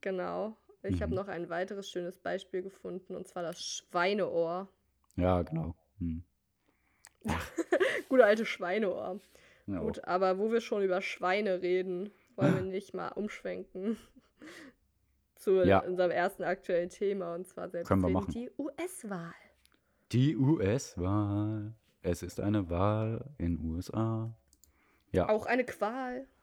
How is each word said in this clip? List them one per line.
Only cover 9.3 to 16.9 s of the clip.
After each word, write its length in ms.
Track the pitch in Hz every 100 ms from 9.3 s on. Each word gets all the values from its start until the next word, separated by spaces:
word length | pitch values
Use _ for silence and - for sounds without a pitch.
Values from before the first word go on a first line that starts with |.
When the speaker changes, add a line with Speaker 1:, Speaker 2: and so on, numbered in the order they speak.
| - - - -
Speaker 2:
Ja. 140 | 180
Speaker 1:
Gut, 240 | 156 -
aber 340 | - 180 190 185
wo 140 | 220
wir 80 | 226
schon 220 | 220 214
über 180 | 196 180
Schweine 640 | 180 - 180 190 214 180
reden, 480 | 180 185 185 180 202 _ _ -
wollen 180 | -
wir 60 | 180
Speaker 2:
<laughs> 80 | 185
Speaker 1:
nicht 220 | 190 208
mal 160 | 180 175
umschwenken 880 | - 208 - 190 185 190 185 196 220 - - _ _ 311 - -
<laughs> 680 | _ _ _ _ _ _ _
zu 260 | - 190
Speaker 2:
Ja. 160 | 180 196
Speaker 1:
unserem 320 | - 180 180
ersten 320 | 165 175 175
aktuellen 480 | 170 190 - 175 180